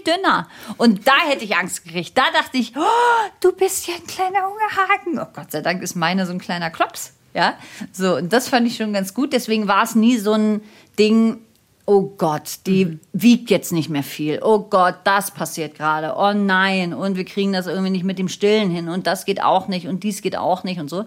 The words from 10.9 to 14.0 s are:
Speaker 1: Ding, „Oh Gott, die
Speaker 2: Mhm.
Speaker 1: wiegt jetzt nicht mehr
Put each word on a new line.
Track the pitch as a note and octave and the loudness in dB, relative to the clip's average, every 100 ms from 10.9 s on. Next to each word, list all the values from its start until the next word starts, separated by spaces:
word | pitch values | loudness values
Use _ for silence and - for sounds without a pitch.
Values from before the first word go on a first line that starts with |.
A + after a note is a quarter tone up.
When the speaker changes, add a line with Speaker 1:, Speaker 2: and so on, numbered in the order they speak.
| - | 2
Speaker 1:
Ding, | G#3+ A3+ A3+ - - _ _ _ - | 4 6 4 0 -12 _ _ _ 2
„Oh | G3+ G3 - | 4 2 -2
Gott, | E3+ D3+ - - - | -2 -2 -6 -10 0
die | F#3+ F3+ | 2 2
Speaker 2:
Mhm. | D#3 _ | -2 _
Speaker 1:
wiegt | F#3 A3+ A#3+ - | 2 6 6 4
jetzt | F#3 - | 0 0
nicht | E3 D3+ | -4 -2
mehr | D3 | -4